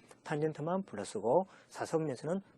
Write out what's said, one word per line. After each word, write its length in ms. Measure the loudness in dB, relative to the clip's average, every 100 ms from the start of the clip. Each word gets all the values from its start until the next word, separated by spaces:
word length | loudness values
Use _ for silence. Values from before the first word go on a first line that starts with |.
| -12 -18
탄젠트만 600 | -6 0 0 0 -2 -2
플러스고, 640 | -2 -6 -6 -2 4 4 4 -4 -18
사 160 | -6 0
사분면에서는 560 | 0 0 -2 -2 -2 -4